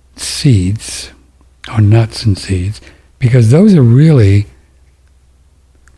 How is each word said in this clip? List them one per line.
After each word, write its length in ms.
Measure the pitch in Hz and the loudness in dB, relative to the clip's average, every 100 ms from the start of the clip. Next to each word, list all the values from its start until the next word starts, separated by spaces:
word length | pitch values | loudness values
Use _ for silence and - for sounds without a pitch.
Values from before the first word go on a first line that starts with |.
| _ | _
seeds 1000 | - - - 147 104 90 110 - - - - _ _ _ _ - | -16 -14 -4 0 0 -2 -6 -10 -16 -18 -20 _ _ _ _ -10
or 80 | 113 | -2
nuts 440 | 104 113 110 - | 2 2 0 -4
and 140 | 113 95 | -4 -4
seeds, 420 | - 92 92 107 - _ _ _ | -6 -6 -6 -10 -18 _ _ _
because 320 | 123 127 110 | -2 2 2
those 240 | 147 214 | 4 4
are 80 | 180 | 4
really 640 | 120 123 160 143 98 101 104 _ _ _ _ _ _ _ _ _ _ _ _ _ _ | 4 4 4 4 2 0 -2 _ _ _ _ _ _ _ _ _ _ _ _ _ _